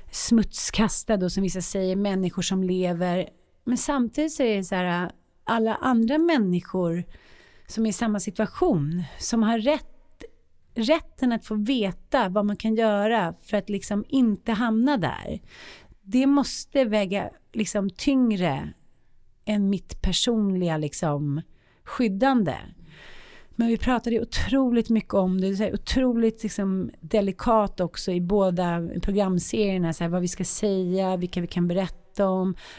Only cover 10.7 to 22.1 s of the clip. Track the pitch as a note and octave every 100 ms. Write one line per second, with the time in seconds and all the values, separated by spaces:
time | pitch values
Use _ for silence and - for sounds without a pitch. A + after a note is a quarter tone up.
10.7 | - A3 D#4+ - - B3+ A3+ - G#3+ G#3
11.7 | C4 G3 - - C#4 G3 G3+ G#3 G#3 A3
12.7 | A3 A3+ G3+ G#3+ A#3 E3+ E3+ - G#3 -
13.7 | G3 - G#3 - C4+ A#3 G3 - G#3 A#3+
14.7 | A3 B3+ C4+ D3+ G1+ - - - - -
15.7 | - - - G3 B3 C4 C#4+ B3+ - -
16.7 | C#4 A#3+ G#3+ G3 G3 G#3 - _ A3 G#3
17.7 | G#3 G3 - - C4 B3 G3+ F3 C#3 D3+
18.7 | - _ _ _ - - _ - G#3 G3
19.7 | F#3+ - - - E3+ - A3+ G3+ F#3 F3
20.7 | D#3 D3 - E3 D3 D3 C#3+ - - _
21.7 | _ - - A#3